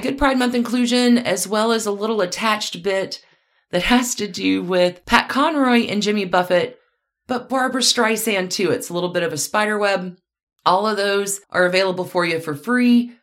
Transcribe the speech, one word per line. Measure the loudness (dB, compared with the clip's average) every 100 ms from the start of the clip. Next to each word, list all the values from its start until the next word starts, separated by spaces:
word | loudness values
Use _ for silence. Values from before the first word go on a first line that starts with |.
good | -2 0
Pride | 0 2
Month | 0
inclusion, | 0 -2 0 2 2 4 4
as | 2 -4 -2
well | 0 2
as | 0 -2
a |
little | -4 -2 0
attached | -2 -2 -2 -2 -4 -6
bit | -2 -2 -4 -10 _ _ _ _ _
that | -4
has | 2 2 2 -4
to | -6
do | -4 -2 0
with | 0 2 2 0 0
Pat | 0 2
Conroy | 0 0 2 2 2 2
and | -2
Jimmy | 0 -2
Buffett, | 0 0 2 0 0 -6 _ _ _ _ -8
but | -8 -4
Barbra | -2 -2 0
Streisand | 0 2 2 0 -2 -2 -2
too. | -2 0
It's | 0 -2
a |
little | -4 -2
bit | -2
of | -2
a | -4
spider | -4 -2 0 0
web. | 0 0 -4 -12 _ _ _ _ 2
All | 2 2
of | 0
those | 0 0 -2 -6 -4
are | 0
available | 2 2 0 -2
for | -4 -2
you | 0 -2
for | -4
free. | -8 -2 2 4 4 2 -8